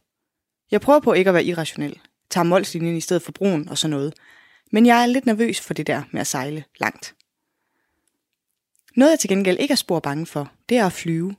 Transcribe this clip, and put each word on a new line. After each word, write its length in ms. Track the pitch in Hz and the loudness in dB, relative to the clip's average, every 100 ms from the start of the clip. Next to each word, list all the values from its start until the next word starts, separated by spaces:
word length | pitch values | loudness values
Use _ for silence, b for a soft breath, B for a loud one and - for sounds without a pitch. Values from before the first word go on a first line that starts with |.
| _ _ _ _ _ _ - | _ _ _ _ _ _ -4
Jeg 100 | 208 | -2
prøver 180 | 247 294 | 4 4
på 140 | 254 | 6
ikke 160 | 175 185 | 2 4
at 40 | |
være 100 | 175 | 2
irrationel, 560 | - 165 151 - 147 - _ _ - | 0 -4 -6 -8 -10 -12 _ _ -8
tager 160 | 180 170 | -2 2
Molslinjen 500 | 185 - 165 170 165 | 2 0 -6 -4 -4
i 60 | |
stedet 200 | - 180 | -2 -4
for 100 | - | -4
broen 380 | - 196 160 160 | -4 -2 -2 -4
og 80 | 147 | -4
sådan 120 | 156 | -2
noget, 240 | 143 143 - b b b b b | -2 -4 -8 b b b b b
men 140 | 214 240 | 4 6
jeg 160 | 233 | 6
er 40 | 240 | 4
lidt 200 | 254 254 | 0 0
nervøs 360 | 214 233 196 | 0 0 -2
for 120 | - | -6
det 140 | 170 151 | -6 -4
der 160 | 139 139 | -4 -6
med 100 | - | -8
at 60 | - | -6
sejle 360 | 139 139 151 - - | -6 -6 -10 -14 -6
langt. 360 | 107 - - _ _ _ _ _ _ _ _ _ _ _ _ _ _ _ _ _ _ - | -6 -6 -20 _ _ _ _ _ _ _ _ _ _ _ _ _ _ _ _ _ _ 4
Noget, 160 | 285 | 4
jeg 80 | 311 | 4
til 100 | - | 2
gengæld 300 | 196 185 - | 0 2 0
ikke 120 | 285 | 0
er 40 | 269 | -2
spor 240 | - 165 | 0 -2
bange 260 | 143 147 165 | -2 -6 -6
for, 260 | 151 139 _ - | -8 -8 _ -2
det 80 | 240 | 2
er 80 | 190 | 2
at 80 | |
flyve. 420 | - 165 165 180 | -2 -4 -4 -4